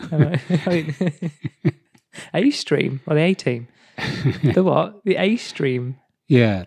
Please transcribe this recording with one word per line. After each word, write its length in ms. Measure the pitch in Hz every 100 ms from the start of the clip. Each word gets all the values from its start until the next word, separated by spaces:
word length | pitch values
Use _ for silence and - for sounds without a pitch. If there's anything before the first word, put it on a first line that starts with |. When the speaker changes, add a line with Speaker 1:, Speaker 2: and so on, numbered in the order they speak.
| 165
Speaker 1:
All 80 | 160
right. 220 | 147 165
<laughs> 1900 | - 175 185 175 156 147 180 - 170 - - _ 175 - _ _ _ - -
A 160 | 151 254
stream? 500 | 285 - 143 - 135 -
Or 80 | 151
the 60 |
A 120 | 170
team? 340 | 190 - 120 120 _ _ -
Speaker 2:
<laughs> 560 | - - 139 - 143
Speaker 1:
The 100 | 180
what? 380 | 185 147 180 208 202
The 100 | 185
A 200 | 190 233
stream? 600 | - - 139 123 123 131 _ _ -
Speaker 2:
Yeah, 380 | 127 113 98